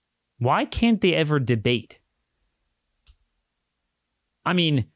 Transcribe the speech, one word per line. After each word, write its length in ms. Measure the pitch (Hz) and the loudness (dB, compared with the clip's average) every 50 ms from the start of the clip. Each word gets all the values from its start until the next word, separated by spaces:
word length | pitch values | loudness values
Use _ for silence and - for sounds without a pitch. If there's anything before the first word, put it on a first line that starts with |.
| _ _ _ _ _ _ _ - | _ _ _ _ _ _ _ -4
Why 280 | 120 123 143 196 262 | 0 0 0 0 0
can't 340 | 254 - - 233 233 226 202 | -2 -2 0 0 2 2 2
they 140 | - 185 160 | 2 0 0
ever 260 | 156 160 147 151 147 | 0 0 0 0 -2
debate? 580 | 131 110 123 113 101 123 123 117 113 - - _ _ _ _ _ _ _ _ _ _ _ _ _ _ _ _ _ _ _ _ _ _ - - _ _ _ _ _ _ _ _ _ _ _ _ _ _ _ _ _ _ _ _ _ _ _ _ _ - | 0 0 -2 -2 0 -2 -2 -2 -4 -10 -20 _ _ _ _ _ _ _ _ _ _ _ _ _ _ _ _ _ _ _ _ _ _ -20 -20 _ _ _ _ _ _ _ _ _ _ _ _ _ _ _ _ _ _ _ _ _ _ _ _ _ -6
I 60 | 170 175 | -2 0
mean, 320 | 180 170 160 147 131 113 - _ | 0 2 2 2 0 -2 -4 _